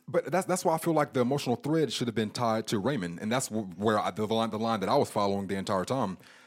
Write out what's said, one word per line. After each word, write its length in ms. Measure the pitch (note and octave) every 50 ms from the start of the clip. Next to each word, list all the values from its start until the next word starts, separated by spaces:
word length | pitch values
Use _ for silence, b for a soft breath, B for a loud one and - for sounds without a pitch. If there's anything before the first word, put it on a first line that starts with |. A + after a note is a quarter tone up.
| _
But 240 | - C#3+ E3+ - C3
that's, 140 | D#3 F#3 F#3
that's 160 | - F#3 F#3 -
why 120 | F3 D#3+
I 40 | E3
feel 140 | - E3+ D#3+
like 220 | D3+ D3 - -
the 60 | B2+
emotional 360 | A#2+ A#2+ C#3 C#3 - C3+ A#2
thread 340 | - - C#3+ D#3 D#3+ D3+ A2+
should 180 | - - B2+ A#2
have 60 | G#2
been 140 | A2+ A2 G2+
tied 380 | - A#2+ B2 A2+ A2 A2 A2
to 120 | - A#2+ G#2
Raymond, 400 | F#2 B2 D3+ A2+ F2 F2 E2+ E2+ F#2+
and 100 | G#2+ A#2+
that's 160 | - - -
wh-, 300 | G#2+ A2 G#2 F#2+ E2+ F#2
where 200 | G#2 A2+ G#2+ G#2
I, 120 | E2+ G2
the, 160 | F#2 G#2 G#2+
the 80 | G2+ A2+
line, 160 | A2+ A2+ A2+
the 80 | A2 G#2+
line 220 | A2+ A2+ A2+ G2+
that 100 | F#2+ G2
I 60 | B2
was 140 | D3 A2+ -
following 360 | - A2 G2+ G2+ G2 G2 G2
the 100 | F#2 G2
entire 300 | G2 F#2 - G#2 F#2 F2+
time. 320 | - B2+ C3+ A2+ F#2+ F2+ b b b b b b